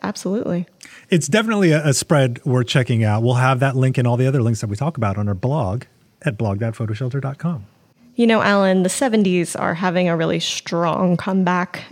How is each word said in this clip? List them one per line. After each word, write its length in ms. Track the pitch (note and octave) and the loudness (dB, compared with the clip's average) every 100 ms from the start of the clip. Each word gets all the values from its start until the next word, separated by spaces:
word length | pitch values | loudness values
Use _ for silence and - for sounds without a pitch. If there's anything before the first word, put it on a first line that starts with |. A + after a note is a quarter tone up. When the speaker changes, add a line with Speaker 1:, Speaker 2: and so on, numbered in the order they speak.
Speaker 1:
absolutely. 640 | F#3+ - F#3 G#3 - F3 F3 _ - - - | -10 -6 -4 -4 -2 -4 -6 _ -20 -14 0
Speaker 2:
It's 180 | F3+ B2+ | 0 2
definitely 420 | G#3 A3 G#3 F3+ | 0 2 2 4
a, 160 | D#3 D3+ | 4 2
a 60 | |
spread 500 | B2+ - D3+ C3 A#2+ | 0 2 2 2 0
worth 220 | D3 B2+ A#2+ | 0 0 2
checking 380 | C#3+ B2 A#2 | 0 2 2
out. 180 | G#2+ G#2+ | 2 2
We'll 120 | A#2 | 2
have 260 | B2 B2+ C3 | 2 2 2
that 160 | C3+ B2+ | 0 2
link 220 | C3 B2+ | 0 2
and 80 | A#2+ | 0
all 100 | A#2+ | 2
the 100 | C3 | 2
other 160 | C3+ | 2
links 180 | A#2 A2 | 0 0
that 60 | G#2+ | -4
we 80 | G2+ | -4
talk 200 | D3 A#2+ | -4 -2
about 200 | G#2+ G2 | -2 -2
on 120 | G#2 | -2
our 60 | |
blog 500 | F#2 B2 D3+ G2 A#2+ - _ _ _ | -2 -2 -2 -2 -4 -8 _ _ _
at 140 | D3+ G#2 | -6 -2
blog 220 | A2 G2+ | -2 -2
dot 160 | A2+ | -4
photoshelter 460 | A2 A2 G#2+ C3 C#3 | -4 -6 -4 -4 -6
dot 180 | C3+ C#3 | -6 -6
com. 280 | E3+ D3 G2 _ _ _ - - | -6 -6 -10 _ _ _ -12 0
Speaker 1:
You 100 | A#3 | 2
know, 160 | A3 | 4
Alan, 400 | G3+ G3+ F#3+ F#3+ | 2 2 4 2
the 60 | F#3 | 0
seventies 680 | - C4+ A3 F#3+ F3+ E3 | 0 0 2 2 0 -2
are 200 | - - | -4 -4
having 340 | E3+ F#3 F3 F3+ | -2 -2 0 0
a 80 | E3 | 0
really 240 | D#3+ E3+ | 0 -2
strong 760 | - - - E3+ E3+ D#3+ F3+ F3 | -4 -8 -4 -2 0 0 0 0
comeback. 680 | - F#3+ F3+ F3+ F#3 - - | 0 0 0 0 -4 -10 -12